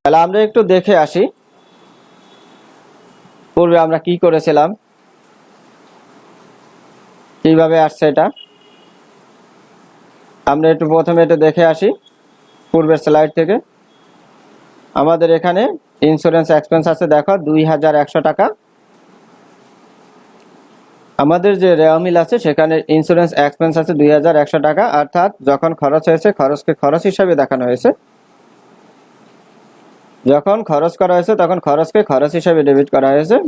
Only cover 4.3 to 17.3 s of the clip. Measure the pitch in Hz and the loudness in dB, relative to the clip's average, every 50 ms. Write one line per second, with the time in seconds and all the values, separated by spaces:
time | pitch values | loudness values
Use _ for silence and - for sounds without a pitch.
4.3 | 160 156 156 165 151 147 147 175 202 _ _ _ _ _ _ _ _ _ _ _ | 0 0 -2 0 0 0 0 0 -4 _ _ _ _ _ _ _ _ _ _ _
5.3 | _ _ _ _ _ _ _ _ _ _ _ _ _ _ _ _ _ - _ _ | _ _ _ _ _ _ _ _ _ _ _ _ _ _ _ _ _ -20 _ _
6.3 | - _ - - - _ _ _ _ _ _ _ _ - _ _ _ _ _ _ | -20 _ -20 -20 -20 _ _ _ _ _ _ _ _ -20 _ _ _ _ _ _
7.3 | _ _ - 160 160 160 165 160 165 160 160 156 - - - 151 143 147 160 202 | _ _ 0 0 2 2 2 2 2 0 0 0 -2 -2 -2 0 2 0 -2 -2
8.3 | - - - _ _ _ _ _ _ _ _ _ _ _ _ _ _ _ _ _ | -4 -10 -20 _ _ _ _ _ _ _ _ _ _ _ _ _ _ _ _ _
9.3 | _ _ _ _ _ _ _ _ _ _ _ _ _ _ _ _ _ _ _ _ | _ _ _ _ _ _ _ _ _ _ _ _ _ _ _ _ _ _ _ _
10.3 | _ _ _ - 139 151 156 160 160 160 170 156 156 165 156 175 170 165 165 151 | _ _ _ -2 -2 0 2 0 0 0 0 0 0 0 0 0 2 2 2 2
11.3 | 170 156 156 156 151 175 170 165 160 160 190 214 403 - _ _ _ _ _ _ | 2 2 2 0 2 2 2 0 0 0 -2 -4 -4 -4 _ _ _ _ _ _
12.3 | _ _ _ _ _ _ _ _ - 160 160 156 160 147 - 156 151 151 156 151 | _ _ _ _ _ _ _ _ -2 0 2 2 0 0 0 0 2 2 2 0
13.3 | 151 - 165 160 202 240 - _ _ _ _ _ _ _ _ _ _ _ _ _ | 0 -4 -2 -2 -2 -4 -4 _ _ _ _ _ _ _ _ _ _ _ _ _
14.3 | _ _ _ _ _ _ _ _ _ _ _ _ - 131 139 156 165 160 165 165 | _ _ _ _ _ _ _ _ _ _ _ _ -6 -2 0 0 0 0 0 0
15.3 | 165 160 165 180 175 185 226 311 392 311 _ _ _ _ - 151 160 151 - 170 | 0 0 0 -2 -2 -2 -2 -2 -4 -8 _ _ _ _ -2 0 0 0 -2 0
16.3 | 156 165 160 156 165 151 151 - 165 165 156 165 160 - 185 160 151 147 147 - | 0 0 0 2 0 0 0 0 -2 -2 0 -2 -2 -2 0 0 0 0 0 0